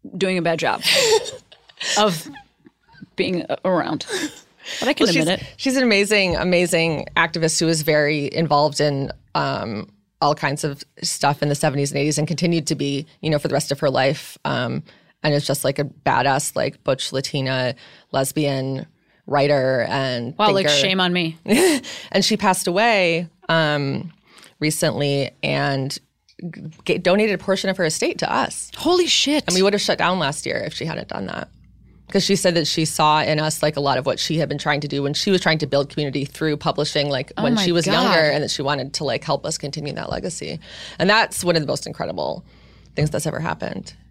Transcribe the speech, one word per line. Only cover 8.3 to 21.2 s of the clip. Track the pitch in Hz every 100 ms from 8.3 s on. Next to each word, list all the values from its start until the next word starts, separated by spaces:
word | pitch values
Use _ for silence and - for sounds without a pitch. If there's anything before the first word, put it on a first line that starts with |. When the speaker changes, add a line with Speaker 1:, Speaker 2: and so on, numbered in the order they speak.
Speaker 2:
involved | - 165 143 151 143
in, | 147 139 139 - _ 151
um, | 143 127 107 104 - _ _ _
all | 147
kinds | - 143 143
of | 156 139 - -
stuff | 170 - 143 143
in | 147
the | 143
seventies | 156 139 143
and | 143
eighties | 147 151
and | 151
continued | 151 170 170 156
to | 143
be, | 143 139 156 _
you | 156
know, | 151
for | 151
the |
rest | 135 -
of | 139
her | 147
life. | 131 131 - - - 147
Um, | 131 120 127 - - _ _
and | 156
is | 143 143
just, | 135 135
like, | 139
a |
badass, | 147 - - 123 135 135 - -
like, | - - -
butch | 131 -
Latina | 175 175 147 131 131 127 117 - - _
lesbian | 135 135 - 143 135 135 131 - _ _ _ -
writer | 143 143 143 131 131 113
and | 139 135 120 120 160
Speaker 1:
Wow, | 208
like, | 196 151
Speaker 2:
thinker. | 147
Speaker 1:
shame | 190 190
on | 180
me. | 180